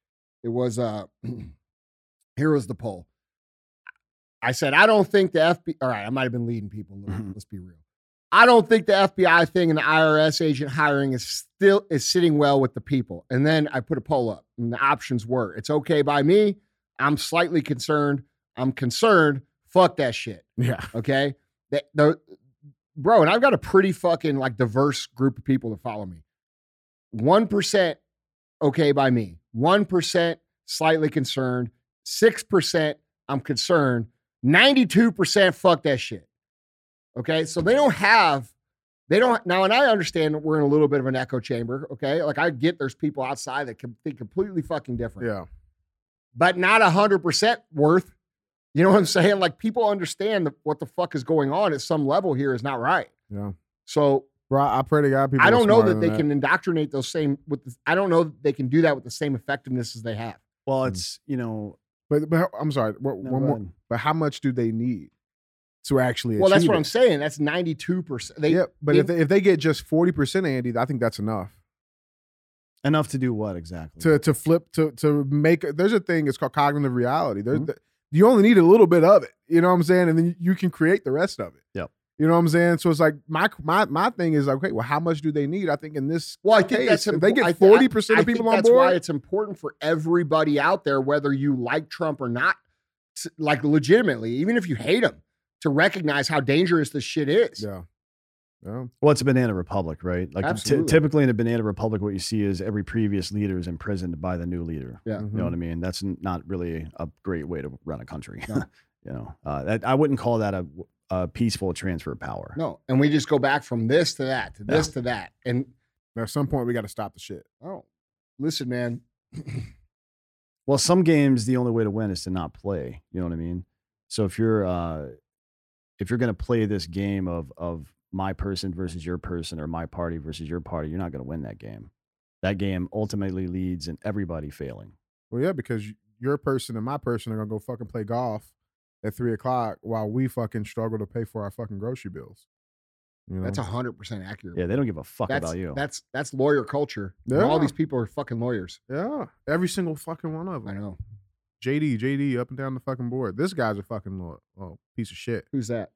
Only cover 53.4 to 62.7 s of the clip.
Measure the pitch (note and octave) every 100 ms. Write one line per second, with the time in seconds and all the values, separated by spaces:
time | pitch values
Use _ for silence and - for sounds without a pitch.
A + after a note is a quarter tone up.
53.4 | G2+ F2+ _ _ - D#3 C#3+ C#3 - _
54.4 | _ C3+ C#3 A#2+ C3+ D3+ C#3+ C3+ C3+ C3+
55.4 | E3+ A#3+ G#3+ A3+ G#3+ - - D#3+ D3 C#3+
56.4 | C3+ F3+ F#3+ E3 D3+ C#3 B2 E3 D3+ C#3
57.4 | - C#3 B2+ - - F3 G3 E3+ D#3+ -
58.4 | D3 C3 B2+ D#3 D#3+ C3+ A#2+ - D3 B2+
59.4 | - C#3 C3+ B2+ A#2 A#2 A2+ G#2+ A#2 -
60.4 | _ _ - C3+ C3 F#2 F2 - - C3
61.4 | A#2 A2 G#2 - _ _ - D3 D#3 E3
62.4 | F3+ G#2+ D3+